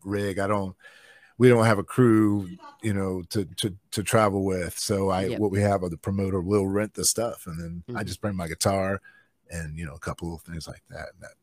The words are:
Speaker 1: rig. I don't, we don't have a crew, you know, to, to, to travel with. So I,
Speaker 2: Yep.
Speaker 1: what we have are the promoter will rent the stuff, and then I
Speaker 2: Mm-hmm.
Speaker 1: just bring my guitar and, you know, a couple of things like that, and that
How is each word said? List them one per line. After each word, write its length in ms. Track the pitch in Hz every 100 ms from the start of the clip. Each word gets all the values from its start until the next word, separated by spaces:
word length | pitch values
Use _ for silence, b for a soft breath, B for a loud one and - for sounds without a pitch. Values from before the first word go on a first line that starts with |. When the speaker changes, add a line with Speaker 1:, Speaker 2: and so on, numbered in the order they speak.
Speaker 1:
rig. 360 | 98 101 101 92
I 80 | 98
don't, 280 | 104 95 - b b b b b b
we 100 | 123
don't 180 | 120 110
have 120 | 101
a 60 |
crew, 640 | 90 - 123 110 107 104 90 87 - -
you 120 | 110 98
know, 260 | 95 92 85
to, 160 | 107 87
to, 300 | - 110 90 -
to 100 | -
travel 420 | 92 113 107 98
with. 360 | 95 92 87 -
So 320 | - 98 95
I, 160 | 92 95
Speaker 2:
Yep. 120 | 104
Speaker 1:
what 120 | 104
we 100 | 98
have 220 | 101 98
are 60 | 90
the 80 | 80
promoter 440 | - 98 95 95
will 240 | 87 104 98
rent 300 | 101 107 -
the 100 | 87
stuff, 400 | - 117 - 90
and 160 | 82
then 220 | 85 85 -
I 100 | 117
Speaker 2:
Mm-hmm. 80 | 92
Speaker 1:
just 120 | 92
bring 160 | 104 92
my 120 | 82
guitar 520 | 80 104 98 95 98 b b b b -
and, 260 | 82 78 78
you 80 | 78
know, 80 |
a 60 | 78
couple 340 | - - 85
of 80 | 80
things 260 | - 85 -
like 140 | - -
that, 200 | 80 71
and 80 | -
that 140 | - _